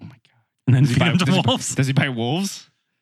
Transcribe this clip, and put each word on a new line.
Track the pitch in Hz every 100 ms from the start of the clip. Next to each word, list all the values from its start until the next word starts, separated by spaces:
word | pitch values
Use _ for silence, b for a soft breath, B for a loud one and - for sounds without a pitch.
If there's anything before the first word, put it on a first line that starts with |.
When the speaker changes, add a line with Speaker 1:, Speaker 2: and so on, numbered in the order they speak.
Speaker 1:
Oh | -
my |
God. | - _ _ _ _ -
Speaker 2:
And |
then | 127
Speaker 1:
Does | 127
he |
Speaker 2:
feed | -
Speaker 1:
buy, | -
Speaker 2:
them | 170
to |
Speaker 1:
does | 151 185
he, | -
Speaker 2:
wolves? | 254 - -
Speaker 1:
does | 135
he |
buy | 135 147
wolves? | 117 120 165 196 - - _ _ _